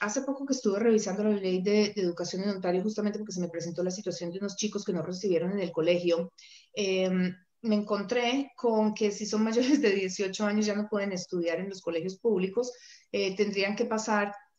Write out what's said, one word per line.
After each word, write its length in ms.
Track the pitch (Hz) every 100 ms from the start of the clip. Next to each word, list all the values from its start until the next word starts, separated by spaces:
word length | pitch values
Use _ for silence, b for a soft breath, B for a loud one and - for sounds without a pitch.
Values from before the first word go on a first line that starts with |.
hace 220 | 208 262
poco 220 | 269 269 277
que 60 |
estuve 280 | 254 214 196
revisando 440 | 233 214 196 202
la 60 | 214
ley 320 | 202 185 185
de, 320 | 196 208 208 208
de 60 |
educación 420 | 175 175 175 185
en 60 | 202
Ontario 320 | 190 185 185
justamente 340 | 214 214 208 214
porque 140 | 208
se 80 | 180
me 80 | 170
presentó 340 | 170 170 170
la 100 | 180
situación 380 | 190 185 165 175
de 100 | 190
unos 180 | 202 -
chicos 260 | 208 208
que 80 | 202
no 120 | 175
recibieron 480 | 165 185 202 165 180
en 80 | 202
el 120 | 170
colegio. 600 | 165 165 175 175 170 180 B B B B
Em, 600 | - 196 190 185 185 185 - _ _
me 140 | 233 208
encontré 760 | 208 202 196 240 240 269 277 -
con 360 | 233 220 214
que 160 | 214 214
si 160 | 202 208
son 180 | 214
mayores 380 | 220 226 254 302
de 100 | 214
dieciocho 540 | 196 185 185 190 190 208
años 200 | 214 208
ya 100 | 202
no 140 | 208
pueden 240 | 208 202
estudiar 480 | 185 - 180 165 175
en 80 | 196
los 120 | 185
colegios 360 | 170 165 185 190
públicos, 560 | 233 190 190 233 247 B B B B
eh, 200 | 202 196 190
tendrían 400 | 208 196 196 208
que 80 | 220
pasar 500 | 220 226 208 202 - -